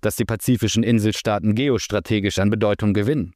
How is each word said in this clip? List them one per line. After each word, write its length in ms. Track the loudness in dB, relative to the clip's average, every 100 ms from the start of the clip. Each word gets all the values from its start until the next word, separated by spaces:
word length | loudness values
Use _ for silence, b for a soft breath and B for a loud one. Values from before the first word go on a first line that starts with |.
dass 160 | -4 -2
die 80 | -4
pazifischen 580 | -2 0 0 2 0
Inselstaaten 720 | 2 2 2 0 -2 0 0 0
geostrategisch 840 | 2 0 0 -4 0 0 0 0
an 100 | 0
Bedeutung 440 | 2 0 0 0
gewinnen? 380 | 0 0 -2 -4